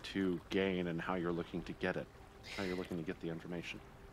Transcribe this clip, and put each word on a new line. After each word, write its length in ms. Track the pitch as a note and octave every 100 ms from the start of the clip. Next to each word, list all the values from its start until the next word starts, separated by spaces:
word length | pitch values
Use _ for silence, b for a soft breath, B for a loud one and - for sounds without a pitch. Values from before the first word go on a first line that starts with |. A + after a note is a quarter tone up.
| -
to 260 | G2 F#2+ F2 -
gain 380 | G2 F#2+ F2+ F2
and 140 | E2
how 140 | E2 F#2
you're 160 | E2+
looking 300 | E2+ E2 F2+
to 100 | E2
get 240 | D#2+ F#2 F2
it. 100 | - - - - - -
How 80 |
you're 120 | F#2+ F2+
looking 200 | F2+ F2+
to 60 |
get 160 | D#2+ E2
the 80 | E2+
information. 500 | E2 E2+ E2+ - - - - -